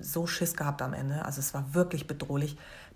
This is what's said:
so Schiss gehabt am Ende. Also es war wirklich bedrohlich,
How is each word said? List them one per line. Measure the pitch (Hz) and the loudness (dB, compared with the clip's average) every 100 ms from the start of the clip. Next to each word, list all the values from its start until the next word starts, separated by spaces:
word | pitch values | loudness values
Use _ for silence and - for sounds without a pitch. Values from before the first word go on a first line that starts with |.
so | - 170 170 | -4 0 0
Schiss | - 170 - | 2 2 2
gehabt | 147 143 | 0 0
am | 135 | 0
Ende. | 131 135 147 | 0 0 0
Also | - 135 | 0 -2
es | 135 | -2
war | 139 135 | -2 2
wirklich | 160 180 160 - | 4 4 2 -2
bedrohlich, | 143 - 143 147 147 - - - | -4 0 0 0 -2 -14 -16 -14